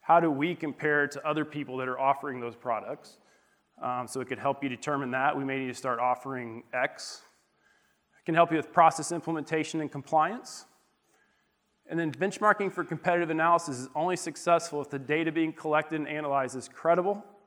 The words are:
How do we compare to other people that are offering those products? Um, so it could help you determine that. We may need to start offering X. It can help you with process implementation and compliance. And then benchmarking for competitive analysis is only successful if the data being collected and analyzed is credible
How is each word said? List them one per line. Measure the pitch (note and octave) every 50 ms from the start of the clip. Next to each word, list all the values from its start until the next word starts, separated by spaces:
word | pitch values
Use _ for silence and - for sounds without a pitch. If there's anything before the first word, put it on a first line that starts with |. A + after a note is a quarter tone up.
How | _ - E3 E3+
do | E3+ E3
we | D3 C3+ D3 E3+ F3
compare | - - D3+ C3 - - D3+ D3 D3 C#3+ C#3+
to | - C#3+ -
other | D#3 D3+ D3+ D#3
people | D3+ D3+ D3 C#3+ B2 B2+ C3
that | C3 B2+
are | B2+ B2+
offering | C3+ C3+ C#3 - - D3 C3 B2
those | A#2+ A#2+ A2+
products? | A2+ - B2 A#2 G#2+ G2 G#2 C#3 D3+ - - - _ _ _ _ _ _ _ _ _ _ _ _ - B2+
Um, | B2+ B2 B2 B2+
so | A2 - C3+
it | B2+ -
could | B2+ A2
help | G#2 C#3 C#3 - -
you | C#3
determine | B2 A#2 - - D3 C#3 C#3+ B2+
that. | B2 C3 C3 C#3+ D3
We | C#3+ C3+
may | C3+ C3+ C3+
need | C3+
to | B2+ B2
start | - - C3+ B2 A#2
offering | A#2+ B2+ B2+ - - C3+ C3+ B2+ A#2+ A#2 A2+ A#2 - _ -
X. | B2+ B2+ D3 - - - - - - - - _ _ _ _ _ _ _ _ _ _ _ _ _ _ _ _ _ _
It | _
can | - E3
help | D#3+ E3+ E3
you | D#3+
with | D#3 D3 - -
process | F3 E3+ D#3+ D#3 - D3+ - E3+
implementation | E3+ - - E3 D#3 D3 - E3 D#3+ D3+ D3+ - E3
and | D#3 D3 -
compliance. | C#3 C3 - - D#3 D3+ E3+ G#3 B3 - - - - - _ _ _ _ _ _ _ _ _ _ _ _ _ _ _ _ _ _ _ _ _ _ _ _
And | _ - E3
then | E3+ D#3
benchmarking | C#3 B2 E3 G3 G3 - G#3 G#3+ G3+ G#3 G3+ F#3+ E3
for | - E3+
competitive | - E3 D#3 - F#3 F3 F3 E3+ D#3+
analysis | D#3+ D#3+ D#3+ E3+ E3+ E3+ E3 D#3 C#3 A#2+
is | B2+ C3+ -
only | D3+ D#3+ F3+ F3+
successful | - - E3+ D3+ - - F3 E3+ E3+ - - - D3
if | C#3+ -
the | - C#3
data | C3+ A#2+ D3 D#3 E3 E3
being | D#3 E3 D#3+ D#3 D#3
collected | - - D#3+ D3+ D3+ D3+ D3+ D#3+ D#3
and | D3+ C3+
analyzed | D3+ D3+ D3+ C#3+ C#3 C#3 C3 B2+ A#2+
is | C3 A#2 -
credible | - - - D#3+ E3+ E3+ F3+ F#3+ G3+ G#3 - - - - _